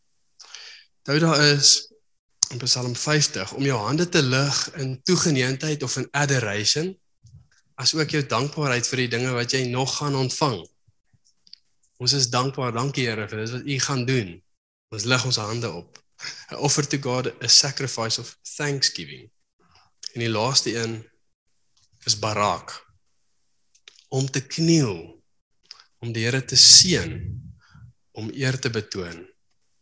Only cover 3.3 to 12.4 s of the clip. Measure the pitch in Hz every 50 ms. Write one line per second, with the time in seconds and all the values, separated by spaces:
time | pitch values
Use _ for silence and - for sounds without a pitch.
3.3 | - 101 95 - - 123 139 139 131 113 101 113 139 160 175 175 - 170 139 127
4.3 | 127 135 139 143 131 - - - - 160 135 131 131 - _ - 180 170 - 175
5.3 | 147 131 123 127 135 135 156 156 151 147 131 123 - 135 123 - - 143 147 139
6.3 | 139 127 113 104 101 104 107 - - - 160 190 190 - _ _ _ _ _ -
7.3 | - - - _ _ _ _ _ _ - 127 - - 160 151 - 156 151 135 123
8.3 | 117 113 135 147 - 160 147 139 123 120 117 - - 127 127 120 117 117 127 131
9.3 | 127 120 120 117 - 131 127 123 120 127 135 131 - - 147 147 139 135 131 123
10.3 | - - 160 139 113 87 82 - _ _ _ _ _ _ _ _ _ _ _ _
11.3 | _ _ _ _ - _ _ _ _ _ _ _ _ _ 123 123 143 139 131 120
12.3 | 127 127